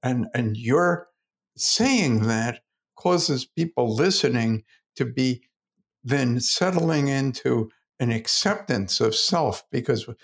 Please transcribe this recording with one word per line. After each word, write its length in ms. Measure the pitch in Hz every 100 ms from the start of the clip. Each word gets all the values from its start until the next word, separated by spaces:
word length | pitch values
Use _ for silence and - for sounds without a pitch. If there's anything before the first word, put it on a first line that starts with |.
and, 260 | 127 123 -
and 240 | 127 113 107
you're 500 | 117 156 175 170 - _ _ _ _ -
saying 640 | - - 254 247 151 110 110
that 340 | 113 117 - _ _ _ -
causes 500 | 180 175 160 131 -
people 480 | - 165 - 117
listening 720 | 110 180 185 143 120 113 110 - _ _ -
to 100 | 123
be 380 | 123 127 123 _ _ _ _ _ _
then 360 | 123 143 123 123
settling 680 | - - 180 180 165 151 139
into 600 | 139 135 123 127 120 110 _ _ -
an 120 | 120
acceptance 920 | 113 - - 202 208 - 117 98 -
of 120 | 113
self, 500 | - - 170 135 - -
because 360 | 127 123 110 - 113